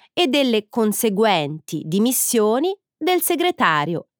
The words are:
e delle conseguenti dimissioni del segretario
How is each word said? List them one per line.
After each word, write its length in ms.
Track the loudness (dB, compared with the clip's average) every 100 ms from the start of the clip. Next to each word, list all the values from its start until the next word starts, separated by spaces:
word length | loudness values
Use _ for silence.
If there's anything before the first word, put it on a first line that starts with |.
| _
e 160 | -2 0
delle 400 | 2 2 0 -2
conseguenti 1120 | -2 -2 0 -2 2 2 2 0 -6 -8 -8
dimissioni 880 | -4 0 0 0 0 2 2 2 -2 -4 _ _
del 220 | -2 0
segretario 880 | 0 0 0 0 0 2 0 -4 -8 _